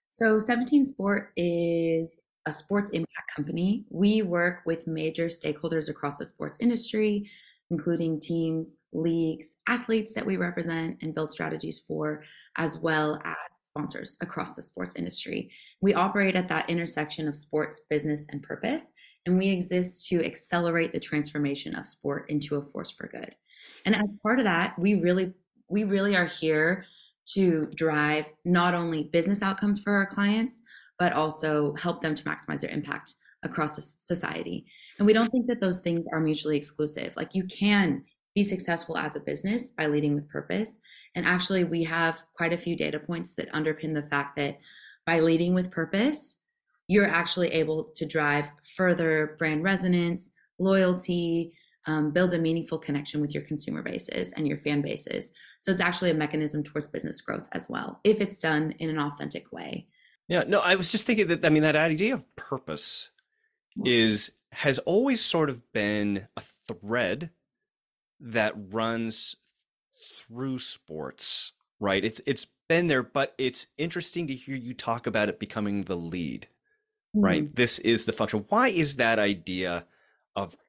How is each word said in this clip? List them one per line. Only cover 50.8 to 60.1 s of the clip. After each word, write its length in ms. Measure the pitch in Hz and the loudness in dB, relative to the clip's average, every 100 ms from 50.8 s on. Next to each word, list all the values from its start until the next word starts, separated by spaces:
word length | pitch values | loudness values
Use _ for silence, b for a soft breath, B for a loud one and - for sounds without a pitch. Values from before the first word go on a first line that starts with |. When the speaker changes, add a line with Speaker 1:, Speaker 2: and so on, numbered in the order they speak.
| 185 180 - 180 170 165 165 B B B - | 6 4 0 0 0 0 -2 B B B -4
Speaker 1:
um, 260 | 156 151 | 0 2
build 200 | 160 180 | 4 4
a 60 | 175 | 2
meaningful 400 | 165 165 - 156 | 2 0 -2 -6
connection 420 | - 143 143 151 | -4 -4 -4 -4
with 140 | 147 | -2
your 80 | 147 | -4
consumer 400 | 147 151 - 78 | -6 -6 -6 -6
bases 500 | - - - - 175 | -6 -6 -6 -6 -4
and 120 | - 147 | -2 -2
your 120 | 143 | -2
fan 240 | 147 147 | -2 -2
bases. 500 | 143 - - - - - B B | -2 -4 -6 -6 -8 -12 B B
So 140 | - | -2
it's 80 | 180 | 0
actually 320 | 180 180 180 | 0 2 2
a 20 | |
mechanism 480 | 156 151 160 151 151 | 2 0 0 -2 -2
towards 240 | 143 151 147 | -4 -6 -6
business 340 | - - - | -6 -6 -8
growth 280 | - 52 - | -6 -8 -6
as 180 | - - | -10 -6
well, 320 | - - - | -6 -6 0
if 160 | 208 214 | 4 4
it's 180 | 196 - | 2 -2
done 340 | 160 151 156 - | 0 2 0 -2
in 100 | 160 | -4
an 120 | 156 | -2
authentic 500 | 147 147 147 - - | -4 -4 -8 -8 -12
way. 380 | - 78 - - b b | -14 -10 -10 -12 b b